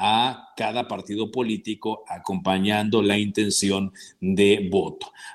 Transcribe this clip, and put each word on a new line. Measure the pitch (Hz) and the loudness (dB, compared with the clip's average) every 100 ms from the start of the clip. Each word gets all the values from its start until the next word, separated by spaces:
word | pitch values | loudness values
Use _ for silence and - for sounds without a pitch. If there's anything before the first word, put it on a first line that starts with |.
a | 101 110 127 123 - - | 2 2 2 -2 -12 -6
cada | 110 117 117 | -4 -4 -4
partido | 101 92 104 107 | -8 -6 -4 -4
político | 127 117 107 - 104 110 110 - | -2 -2 -2 -4 -6 -6 -6 -8
acompañando | 90 - 95 92 95 98 107 107 110 | -12 -6 -2 0 2 2 2 2 2
la | 101 104 | 4 2
intención | 104 98 104 - 98 98 95 - - - | 0 0 0 0 0 0 -2 -8 -20 -6
de | 92 95 101 104 95 | -2 4 6 6 2
voto. | 95 82 - - - - | 0 -2 -6 -16 -18 -16